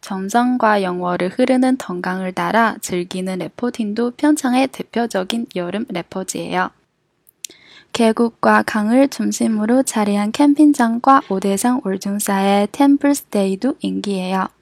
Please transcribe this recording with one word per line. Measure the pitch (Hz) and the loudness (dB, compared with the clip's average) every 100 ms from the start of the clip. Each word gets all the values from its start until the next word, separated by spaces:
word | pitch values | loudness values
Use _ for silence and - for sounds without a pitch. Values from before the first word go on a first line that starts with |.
정선과 | - 190 190 233 247 247 226 208 | -8 -8 -2 0 0 2 2 2
영월을 | 185 180 180 180 180 | 0 -2 -4 -2 -4
흐르는 | - 254 262 254 262 | -2 0 2 2 0
덩강을 | - 180 185 185 185 | -4 -6 -4 -4 -6
따라 | 185 170 214 226 - | -4 -2 0 0 -2
즐기는 | - 180 175 185 185 185 | -6 -6 -6 -6 -6 -6
래퍼팅도 | 160 - 240 247 214 208 240 | -8 -6 -8 -4 -6 -2 -4
평창의 | 247 294 302 262 247 269 | 0 0 2 2 0 0
대표적인 | - - - 233 196 185 233 233 180 | -4 -8 -4 -2 -2 -4 -4 -4 -6
여름 | 175 190 240 | -6 -6 -6
래퍼지예요. | 180 170 196 190 175 170 175 185 _ _ _ _ _ _ _ - - _ - _ | -8 -8 -10 -8 -8 -4 -2 -4 _ _ _ _ _ _ _ -20 -18 _ -20 _
계곡과 | - 226 220 233 - 220 214 | 0 2 2 0 0 2 4
강을 | 214 220 208 247 277 | 2 -2 2 4 2
중심으로 | - 208 208 233 214 214 254 | 0 -4 -2 -2 0 2 2
자리한 | 262 226 208 202 208 | 2 0 0 0 -2
캠핑장과 | 226 285 285 302 285 233 233 247 269 - | 2 4 6 6 6 2 2 4 4 2
오대산 | 190 196 196 247 247 | -2 0 0 0 0
월중사의 | 196 190 202 202 - 196 196 202 208 | -2 -4 -4 -4 -2 0 2 2 2
템플스테이도 | - 277 285 285 285 - 208 196 190 247 302 | 2 4 4 4 0 -2 -2 0 0 -4 -4
인기예요. | 196 190 190 196 185 190 185 _ | -6 -4 -4 -4 -2 -2 -4 _